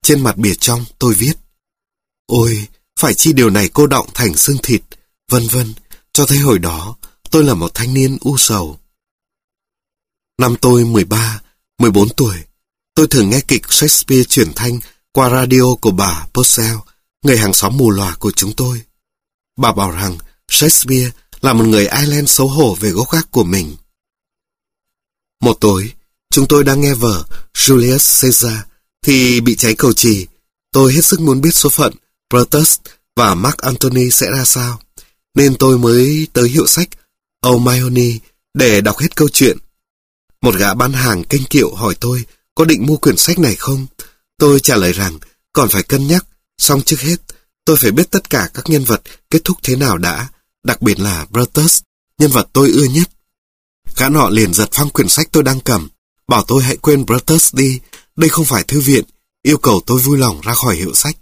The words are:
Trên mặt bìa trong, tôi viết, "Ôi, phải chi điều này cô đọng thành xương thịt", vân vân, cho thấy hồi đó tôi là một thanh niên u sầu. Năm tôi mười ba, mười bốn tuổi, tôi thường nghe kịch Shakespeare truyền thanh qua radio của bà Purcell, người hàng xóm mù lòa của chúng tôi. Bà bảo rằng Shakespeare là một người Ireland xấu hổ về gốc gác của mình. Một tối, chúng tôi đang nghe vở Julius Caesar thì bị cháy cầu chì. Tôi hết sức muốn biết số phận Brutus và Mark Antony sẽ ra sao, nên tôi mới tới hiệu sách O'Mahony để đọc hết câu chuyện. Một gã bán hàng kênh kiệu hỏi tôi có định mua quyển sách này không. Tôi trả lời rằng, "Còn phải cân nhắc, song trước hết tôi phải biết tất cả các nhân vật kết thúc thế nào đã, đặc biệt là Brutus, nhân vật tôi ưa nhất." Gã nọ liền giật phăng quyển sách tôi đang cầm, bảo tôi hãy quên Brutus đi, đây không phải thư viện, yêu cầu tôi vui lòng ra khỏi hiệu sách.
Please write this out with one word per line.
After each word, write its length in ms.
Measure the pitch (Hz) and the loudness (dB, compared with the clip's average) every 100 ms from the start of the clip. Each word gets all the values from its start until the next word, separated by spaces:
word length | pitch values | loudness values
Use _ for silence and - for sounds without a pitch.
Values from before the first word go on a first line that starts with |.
Trên 180 | - 147 | 2 2
mặt 140 | 127 98 | 0 0
bìa 180 | 104 | -2
trong, 300 | 87 - 120 120 _ | 0 -2 -4 -6 _
tôi 160 | 123 | -2
viết, 200 | 95 120 - _ _ _ _ _ _ _ _ _ | 0 -2 -6 _ _ _ _ _ _ _ _ _
"Ôi, 400 | 117 117 110 104 _ _ - | 0 0 -2 -8 _ _ -4
phải 140 | 143 | -2
chi 180 | 101 165 | 2 2
điều 180 | 139 117 | 4 4
này 180 | 101 95 | 2 0
cô 180 | - 147 | 2 2
đọng 220 | 131 - | 2 -4
thành 220 | - 117 131 | -4 -4 -2
xương 220 | - 139 | -2 -2
thịt", 200 | - 117 - - _ _ _ | -2 -2 -4 -20 _ _ _
vân 180 | 127 113 | -2 -2
vân, 260 | 127 117 110 _ - _ | -4 -4 -10 _ -20 _
cho 140 | - 143 | -2 2
thấy 120 | 139 | 2
hồi 200 | 143 101 | 2 0
đó 380 | 85 80 98 117 - _ - | 0 -8 -12 -16 -20 _ -2
tôi 140 | 160 | 2
là 100 | 147 | 2
một 160 | 101 85 | 0 -4
thanh 200 | - 120 | -6 -4
niên 240 | 131 131 135 | 0 -2 -2
u 160 | - 135 | -4 -2
sầu. 400 | - 107 80 76 _ _ _ _ _ _ _ _ _ _ _ _ _ _ _ - | 0 -2 -4 -12 _ _ _ _ _ _ _ _ _ _ _ _ _ _ _ -4
Năm 180 | 127 120 | -2 0
tôi 240 | 127 123 | 2 4
mười 200 | 117 113 | 4 0
ba, 360 | 92 107 117 110 _ _ _ _ | 0 -2 -4 -8 _ _ _ _
mười 120 | 120 | 2
bốn 180 | 101 104 | 4 0
tuổi, 280 | - 123 90 80 _ _ _ _ | 0 -4 -4 -14 _ _ _ _
tôi 120 | - 156 | 0 2
thường 240 | 135 98 | 2 2
nghe 100 | 123 - | 0 0
kịch 140 | 135 - | -4 -2
Shakespeare 520 | - 151 - - 131 | -2 0 0 2 0
truyền 300 | 123 - 95 | 2 0 0
thanh 260 | - 120 120 - _ _ | -2 -6 -6 -10 _ _
qua 180 | - 127 | 0 2
radio 440 | 127 127 127 127 | 2 2 4 4
của 160 | 123 113 | 2 0
bà 360 | 92 98 85 - | 0 -2 -4 -6
Purcell, 420 | - 123 - 113 110 - _ _ _ | -2 0 0 -2 -6 -12 _ _ _
người 160 | 143 120 | 0 2
hàng 160 | 104 | 2
xóm 220 | 92 98 135 | 0 -2 2
mù 140 | 120 | 2
lòa 240 | 98 98 | 2 -4
của 160 | 90 104 | -4 -4
chúng 220 | - 98 | -4 -6
tôi. 300 | 107 127 120 113 _ _ _ _ _ _ - | -4 -6 -6 -12 _ _ _ _ _ _ -4
Bà 160 | 117 | -2
bảo 180 | 98 98 | -2 -4
rằng 280 | 85 98 85 - _ _ | -4 -8 -8 -16 _ _
Shakespeare 640 | - 151 - 123 131 123 - _ - | 0 0 0 -2 -2 -2 -8 _ -6
là 120 | 139 | -2
một 120 | 113 | 2
người 240 | 113 110 101 | 2 2 0
Ireland 420 | 127 147 147 143 | -2 -2 -2 -2
xấu 180 | - 135 | 0 0
hổ 260 | 143 135 | 2 0
về 160 | 90 104 | 0 -4
gốc 220 | 90 - | -4 -2
gác 180 | 165 - | -4 -2
của 140 | 127 | -2
mình. 320 | 90 95 78 76 _ _ _ _ _ _ _ _ _ _ _ _ _ _ _ _ | 0 -2 -6 -12 _ _ _ _ _ _ _ _ _ _ _ _ _ _ _ _
Một 180 | 120 113 | -2 2
tối, 320 | 107 95 104 - _ _ _ | 0 0 -4 -14 _ _ _
chúng 180 | - 135 | 0 2
tôi 160 | 147 | 4
đang 160 | 139 135 | 4 2
nghe 140 | 143 | 0
vở 300 | 127 117 92 76 - - | 0 -2 -2 -4 -8 -8
Julius 680 | - - 131 120 131 - - | -2 2 4 4 0 0 0
Caesar 360 | 131 120 120 110 101 _ _ _ | 0 0 -2 -4 -10 _ _ _
thì 380 | - 135 127 123 | 0 2 4 2
bị 160 | 117 107 | 0 0
cháy 180 | 117 110 | 0 2
cầu 140 | 131 | 0
chì. 340 | 110 120 101 87 _ _ _ _ | 2 0 0 -4 _ _ _ _
Tôi 200 | 135 135 | 2 4
hết 120 | 139 | 4
sức 160 | 160 175 | 0 0
muốn 200 | 160 131 | 0 2
biết 140 | 151 | 2
số 140 | - 147 | 2 0
phận 260 | - 135 - _ _ _ | 0 -2 -4 _ _ _
Brutus 480 | 123 123 147 156 - - _ _ - | 0 2 0 0 -2 -8 _ _ -2
và 180 | 113 | 0
Mark 220 | 175 160 147 | 0 -2 -4
Antony 540 | 127 123 - 127 127 | -6 -2 -2 0 0
sẽ 200 | 120 104 | 0 -2
ra 140 | 135 | -2
sao, 360 | 127 - 123 113 _ - - _ _ | -2 -2 -4 -10 _ -20 -20 _ _
nên 220 | - 143 131 | 2 2 4
tôi 200 | 131 127 | 2 2
mới 500 | 120 120 131 151 156 | 4 2 2 0 -4
tới 160 | - 120 | -2 0
hiệu 180 | 143 - | 0 0
sách 220 | - 180 - _ _ _ _ | -2 -4 -8 _ _ _ _
O'Mahony 760 | 127 123 123 123 127 123 120 113 - _ _ | 0 2 2 0 -2 0 0 -2 -12 _ _
để 260 | - 127 104 | 0 2 2
đọc 180 | 107 107 | 0 -2
hết 180 | 160 - | -4 0
câu 120 | 147 | 0
chuyện. 300 | - 131 - - _ _ _ _ _ _ _ | 2 2 0 -10 _ _ _ _ _ _ _
Một 120 | 123 | -2
gã 200 | 95 101 | 0 0
bán 180 | 104 123 | 0 -2
hàng 320 | 131 127 98 | -2 -2 -2
kênh 200 | 85 139 | -2 -4
kiệu 300 | 131 147 110 | 0 0 0
hỏi 220 | 104 107 - | -2 -6 -4
tôi 240 | 120 123 113 _ _ | -4 -6 -8 _ _
có 100 | - | -2
định 220 | 160 147 123 | 0 2 0
mua 100 | 151 | 0
quyển 200 | - - | 0 0
sách 220 | - 180 | 0 0
này 160 | 147 | 0
không. 320 | 92 - 135 131 _ - _ _ _ | -2 -6 -6 -8 _ -20 _ _ _
Tôi 220 | 147 139 | 4 4
trả 160 | - 120 | 2 0
lời 160 | 90 | 0
rằng, 260 | 87 95 78 - _ _ | -2 -6 -8 -18 _ _
"Còn 160 | - 120 | -2 0
phải 140 | 98 | -2
cân 240 | - 139 139 | -2 -2 0
nhắc, 200 | 175 - _ _ _ | 0 -2 _ _ _
song 240 | - 139 | 0 0
trước 180 | - 156 | 0 -2
hết 160 | 143 175 _ - _ _ | -2 -6 _ -20 _ _
tôi 120 | - 156 | 0 2
phải 140 | 120 | 2
biết 200 | 113 180 | 0 0
tất 200 | 196 - | -2 -2
cả 200 | 127 90 | -4 -4
các 160 | - - | -8 -2
nhân 140 | 151 | -2
vật 180 | 127 110 - - _ | 0 -4 -6 -20 _
kết 140 | 160 | -2
thúc 140 | - 185 | -2 -6
thế 140 | - 127 | -4 -2
nào 220 | 139 87 | -2 -2
đã, 300 | 87 78 127 - _ _ | -4 -6 -10 -14 _ _
đặc 180 | 120 123 | -6 0
biệt 180 | - 98 | 0 0
là 260 | 101 87 76 | -2 -6 -6
Brutus, 520 | 113 123 - 160 - - _ _ _ | -4 -2 0 0 -2 -6 _ _ _
nhân 120 | 151 | 2
vật 180 | 131 98 | 2 0
tôi 180 | 135 139 | 2 2
ưa 140 | 120 | 4
nhất." 260 | 139 139 175 _ _ _ _ _ _ _ - - | 2 0 -2 _ _ _ _ _ _ _ -10 -4
Gã 120 | 131 | 0
nọ 200 | 151 117 | 2 2
liền 260 | 107 104 | 2 0
giật 140 | 87 107 | 0 -2
phăng 180 | - 147 | -2 -4
quyển 180 | - - | -2 0
sách 200 | - 160 | 0 0
tôi 100 | 160 | 0
đang 180 | 135 131 | 0 -2
cầm, 280 | - 113 73 _ _ _ - | -2 -4 -4 _ _ _ -4
bảo 160 | 120 | -2
tôi 180 | 92 127 | 0 0
hãy 140 | 127 147 | 0 -2
quên 300 | - 143 127 | 0 0 0
Brutus 480 | 120 - 160 - | -4 0 0 0
đi, 260 | 131 135 127 - - _ - | 0 -2 -2 -10 -20 _ 0
đây 140 | 160 | 0
không 140 | - | 2
phải 200 | 147 165 | 0 -2
thư 160 | 170 143 | -2 -2
viện, 240 | 135 131 - _ _ _ | 2 2 0 _ _ _
yêu 160 | 131 147 | 0 2
cầu 240 | 139 98 - | 2 0 0
tôi 140 | 127 | -2
vui 180 | 131 143 | 0 0
lòng 220 | 127 80 | 0 -2
ra 140 | 82 | -6
khỏi 220 | 117 123 85 | -4 -2 -2
hiệu 180 | 90 | -4
sách. 220 | - 143 156 | -4 -4 -6